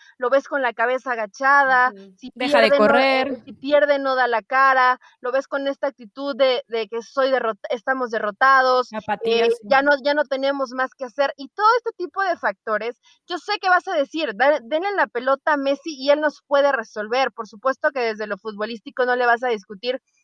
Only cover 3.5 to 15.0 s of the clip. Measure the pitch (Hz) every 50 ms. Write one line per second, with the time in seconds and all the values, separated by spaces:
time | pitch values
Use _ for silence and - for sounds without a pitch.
3.5 | 214 - - 269 294 294 294 294 285 277 269 269 262 254 254 240 233 220 202 -
4.5 | 262 262 269 269 262 262 254 254 254 - _ - _ _ - 247 247 269 269 -
5.5 | 294 277 277 277 277 - - 277 277 - 240 202 - 269 277 285 277 226 277 262
6.5 | 254 240 - - 226 226 220 202 233 233 220 - - 269 262 269 262 247 226 220
7.5 | 214 - - - - 233 - 269 - 262 247 226 226 214 214 208 202 - 262 269
8.5 | 269 269 262 254 254 254 247 - 220 220 - - 208 208 220 226 226 233 233 233
9.5 | 226 233 214 202 269 269 277 285 294 277 240 285 285 302 294 - 269 262 269 277
10.5 | 285 277 269 226 247 262 262 254 _ - 269 247 - - 277 277 - - 277 247
11.5 | _ - 415 440 466 480 - 466 - - 349 294 - 381 392 370 330 - - 226
12.5 | 196 _ - 233 214 208 220 233 254 _ _ _ _ _ _ - 349 330 - -
13.5 | 415 - - 370 359 349 - 381 370 311 277 - - 311 320 247 202 196 254 285
14.5 | 302 285 233 226 302 320 359 403 403 349